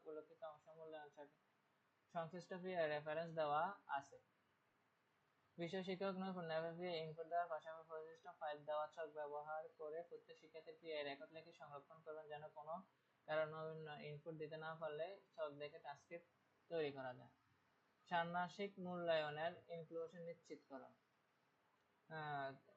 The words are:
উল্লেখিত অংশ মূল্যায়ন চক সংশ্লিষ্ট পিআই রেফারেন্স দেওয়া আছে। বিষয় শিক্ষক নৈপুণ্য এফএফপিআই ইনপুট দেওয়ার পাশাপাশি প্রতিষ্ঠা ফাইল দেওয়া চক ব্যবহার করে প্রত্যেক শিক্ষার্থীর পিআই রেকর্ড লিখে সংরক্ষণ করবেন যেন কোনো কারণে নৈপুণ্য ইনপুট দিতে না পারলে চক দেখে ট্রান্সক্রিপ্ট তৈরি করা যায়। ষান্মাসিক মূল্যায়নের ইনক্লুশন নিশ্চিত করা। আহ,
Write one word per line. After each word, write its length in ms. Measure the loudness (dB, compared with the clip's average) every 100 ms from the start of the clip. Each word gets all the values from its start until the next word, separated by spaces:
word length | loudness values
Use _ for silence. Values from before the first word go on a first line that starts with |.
| -8
উল্লেখিত 360 | -8 -10 -10
অংশ 220 | -10 -10 -14
মূল্যায়ন 420 | -14 -10 -10 -12
চক 180 | -14 -16 _ _ _ _ _ _ _ _
সংশ্লিষ্ট 380 | -2 -2 -4 -6
পিআই 340 | -4 2 4 6
রেফারেন্স 440 | 4 2 0 2 2
দেওয়া 280 | 6 6 6 2 -2
আছে। 300 | -2 -2 -12 -20 _ _ _ _ _ _ _ _ _ _ _ _ -6
বিষয় 260 | -2 0
শিক্ষক 320 | 0 2 2 2
নৈপুণ্য 380 | 0 0 0
এফএফপিআই 420 | 2 2 0 0 0
ইনপুট 280 | 0 -4 2
দেওয়ার 200 | 4 4
পাশাপাশি 400 | 0 -4 -10 -6
প্রতিষ্ঠা 440 | -6 -6 -10 -14
ফাইল 260 | -4 -2 -2 2
দেওয়া 220 | 2 2
চক 220 | 0 -4
ব্যবহার 500 | -2 -2 -2 -2 -4 -4 -6
করে 220 | -4 -4 -4
প্রত্যেক 280 | -10 -12 -18
শিক্ষার্থীর 380 | -14 -12 -12 -10
পিআই 220 | -2 0
রেকর্ড 280 | 0 -2 -8
লিখে 200 | -12 -14
সংরক্ষণ 440 | -12 -10 -10 -10 -10
করবেন 240 | -8 -6 -6
যেন 160 | -8 -6
কোনো 260 | -8 -4 -4 -6 _ _ _ 2
কারণে 240 | 4 4
নৈপুণ্য 380 | 2 -4 -4 -6
ইনপুট 420 | -6 -6 -6 -6
দিতে 240 | -4 -4 -4
না 140 | -4 -2
পারলে 320 | -2 0 -2 -4 -10 -4
চক 160 | -2
দেখে 280 | -2 -6 -6
ট্রান্সক্রিপ্ট 480 | -10 -10 -10 -10 -10 _ _ _ 0
তৈরি 220 | 4 4
করা 220 | 2 -2
যায়। 180 | -4 -10 -18 _ _ _ _ _ _ 4
ষান্মাসিক 640 | 6 6 4 2 2 -2 0
মূল্যায়নের 720 | -2 4 6 8 6 4 2 0 -6
ইনক্লুশন 520 | -8 -4 -4 -4 -6
নিশ্চিত 380 | -8 -8 -10 -12 -8
করা। 200 | -10 -10 -16 _ _ _ _ _ _ _ _ _ _ -8
আহ, 400 | -2 0 2 0 -4 -12